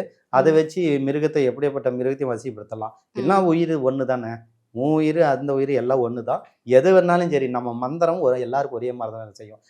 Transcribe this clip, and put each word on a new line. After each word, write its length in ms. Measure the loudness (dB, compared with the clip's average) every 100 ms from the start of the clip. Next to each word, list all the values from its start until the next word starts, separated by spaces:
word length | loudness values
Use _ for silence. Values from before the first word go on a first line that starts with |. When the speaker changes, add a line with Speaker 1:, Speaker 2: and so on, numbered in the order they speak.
| -4 _ _
Speaker 1:
அதை 240 | 2 4
Speaker 2:
ம். 20 |
Speaker 1:
வச்சு 280 | 4 2 0 0 0
மிருகத்தை, 460 | 0 0 0 0
எப்படியாப்பட்ட 460 | 0 0 -4 -2 -4
மிருகத்தையும் 420 | -2 -4 -4 -4
வசிப்படுத்தலாம். 600 | -6 -8 -12 -14 -12 -12 -14 _
Speaker 2:
ம். 60 | -4
Speaker 1:
எல்லா 240 | 0 2
உயிர் 380 | 2 2 0 0
ஒண்ணு 220 | -2 -2
தானே. 280 | -2 -4 -6 -12 -16 _ _
உன் 180 | -4 0
உயிர், 280 | 0 2 2
அந்த 300 | 2 2 0
உயிர் 180 | 0 0
எல்லாம் 320 | 0 0 0
ஒண்ணு 200 | 0 -4
தான். 200 | -6 -6 -8 _
எது 280 | 4 6 8
வேணாலும் 380 | 6 6 2 2
சரி, 180 | 0 0
நம்ம 260 | -4 -6
மந்திரம் 460 | -6 -6 -2 0 2
ஒரு, 200 | 0 0
எல்லாருக்கும் 380 | -2 -4 -4 -6
ஒரே 140 | -8
மாதிரி 180 | -6 -10
தான் 100 | -10
வேலை 120 | -16
செய்யும். 280 | -20 -20 -20